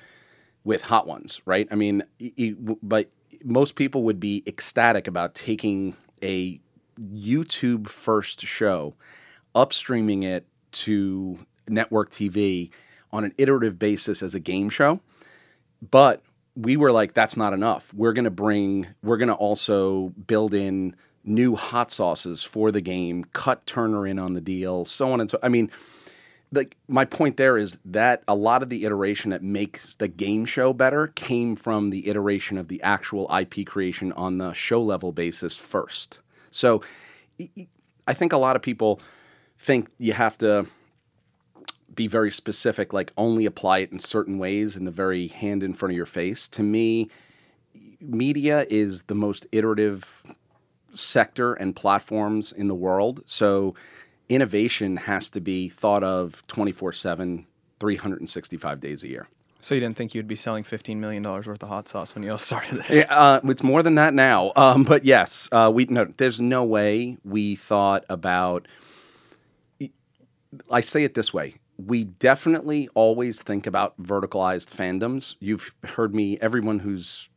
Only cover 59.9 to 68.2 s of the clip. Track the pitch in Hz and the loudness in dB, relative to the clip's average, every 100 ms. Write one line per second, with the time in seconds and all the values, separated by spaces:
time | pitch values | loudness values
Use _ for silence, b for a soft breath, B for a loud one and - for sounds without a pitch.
59.9 | 110 113 113 107 107 117 110 104 107 - | -4 -8 -8 -8 -8 -6 -6 -8 -12 -8
60.9 | 107 107 104 104 95 110 104 104 101 - | -8 -8 -8 -6 -8 -10 -12 -10 -10 -8
61.9 | 101 85 107 104 107 - 120 - 123 - | -10 -10 -10 -8 -6 -4 -6 -6 -8 4
62.9 | 151 151 147 143 135 131 131 131 147 165 | 6 6 8 8 8 4 0 4 4 6
63.9 | 156 156 139 131 104 95 110 135 127 135 | 6 6 6 6 6 4 6 8 8 6
64.9 | 147 135 123 87 - - 117 110 113 127 | 6 8 6 6 -2 2 6 6 6 2
65.9 | 120 90 - 131 113 120 127 117 107 104 | 2 0 2 0 2 0 2 2 2 2
66.9 | 107 120 127 98 104 104 95 - 104 98 | 0 -2 -8 -4 -2 -2 -4 0 4 4
67.9 | 98 - 92 | 2 -2 -6